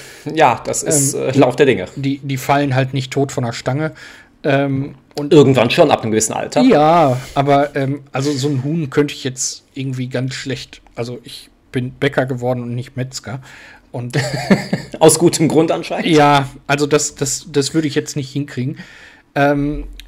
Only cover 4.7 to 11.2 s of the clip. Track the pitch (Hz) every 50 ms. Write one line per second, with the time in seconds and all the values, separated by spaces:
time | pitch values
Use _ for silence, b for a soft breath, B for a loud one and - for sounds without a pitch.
4.7 | 135 135 139 151 - - _ _ _ 147 147 143 175 151 139 135 131 123 110 117
5.7 | - - 165 139 - - - 110 107 110 110 - 110 104 107 - - - 254 262
6.7 | 202 143 151 156 170 175 156 135 127 131 - - - 143 139 143 139 139 147 143
7.7 | - 147 135 131 143 139 135 - - 131 135 147 147 127 135 151 143 127 135 147
8.7 | 160 170 156 135 - 151 143 143 - - - 131 131 - - - - - _ _
9.7 | _ 139 131 135 127 127 127 123 127 123 131 131 131 - - 135 131 - - -
10.7 | - - _ - _ - 117 120 123 117